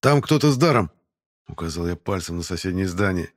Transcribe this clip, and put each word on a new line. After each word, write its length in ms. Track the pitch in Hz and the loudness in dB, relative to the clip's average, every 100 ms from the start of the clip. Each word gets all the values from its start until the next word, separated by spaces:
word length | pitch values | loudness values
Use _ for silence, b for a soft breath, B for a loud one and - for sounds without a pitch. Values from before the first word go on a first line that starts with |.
«Там 200 | 127 143 | 4 2
кто-то 300 | - 156 151 | 4 2 4
с 60 | 131 | 4
даром!» — 340 | 165 127 87 _ _ _ _ _ _ | 4 4 0 _ _ _ _ _ _
указал 380 | - 82 80 85 | -10 -8 -4 -4
я 100 | 87 | -4
пальцем 400 | - 98 82 85 | -4 -6 -4 -8
на 40 | |
соседнее 460 | 82 87 95 92 95 | -6 -6 -4 -2 -2
здание. 440 | 90 101 92 80 | 0 0 0 -4